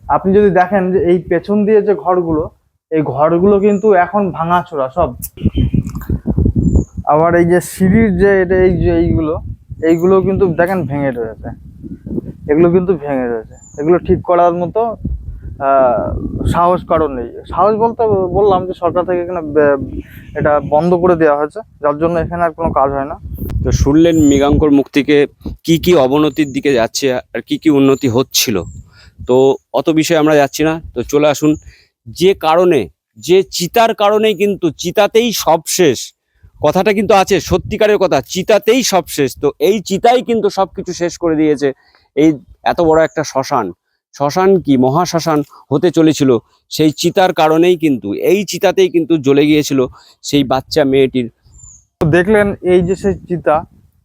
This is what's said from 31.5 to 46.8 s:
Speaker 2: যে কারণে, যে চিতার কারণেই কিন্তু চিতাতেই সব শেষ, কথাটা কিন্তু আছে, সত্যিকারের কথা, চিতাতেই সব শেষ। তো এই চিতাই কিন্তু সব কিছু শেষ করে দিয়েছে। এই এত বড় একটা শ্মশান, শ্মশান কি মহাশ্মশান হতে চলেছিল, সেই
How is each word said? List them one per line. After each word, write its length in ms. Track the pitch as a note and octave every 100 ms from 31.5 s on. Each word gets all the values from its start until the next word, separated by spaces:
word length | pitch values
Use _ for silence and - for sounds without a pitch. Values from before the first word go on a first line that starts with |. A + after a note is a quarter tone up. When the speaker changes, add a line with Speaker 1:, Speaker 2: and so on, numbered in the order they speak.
| D3+ - - _ _ A#2
Speaker 2:
যে 280 | A2 F3+
কারণে, 540 | F#3+ D#3 E3 F3+ D3+ F2+ - _ A2
যে 260 | A2+ F#3
চিতার 520 | F#3+ - F3+ A#3+ A3+
কারণেই 400 | G#3+ G3+ G#3+ G#3+
কিন্তু 360 | F#3 G3+ F#3 E3+
চিতাতেই 600 | - F3 F#3+ G3+ A3 A#3+
সব 280 | G3 - D#3+ -
শেষ, 320 | - E3+ A2+ - - _ _ _ _
কথাটা 300 | D3 F3 G3+
কিন্তু 220 | G3+ G3+
আছে, 260 | G3+ F#3 F#3
সত্যিকারের 580 | - F3 - G#3+ G#3+ G#3
কথা, 220 | F#3 C#3
চিতাতেই 600 | - F#3 F3 G3+ - B3+
সব 220 | A3 F#3+ -
শেষ। 240 | - C3+ -
তো 120 | C#3+ -
এই 220 | D#3 G#3+
চিতাই 420 | - F#3+ A#3 B3
কিন্তু 260 | A3 A3+ G3
সব 180 | F#3+ F#3+ -
কিছু 160 | F3+
শেষ 200 | E3+ F3 -
করে 200 | E3+ D#3
দিয়েছে। 360 | D#3 C#3 C#3 - _ _ _
এই 240 | - D#3 D3 - -
এত 180 | - B2+
বড় 240 | E3 D#3+
একটা 200 | D#3+ -
শ্মশান, 480 | C#3+ C3 C3 C3+ F#2+ E2+ _ _ _
শ্মশান 460 | - C#3+ D#3+ F#3+ F#3+
কি 160 | D3 C3
মহাশ্মশান 640 | C3 D3 F3 E3+ E3 D3+ C#3 - _
হতে 200 | C#3 F3
চলেছিল, 400 | E3 D#3 C#3+ C3+ A2+ - _ _
সেই 220 | -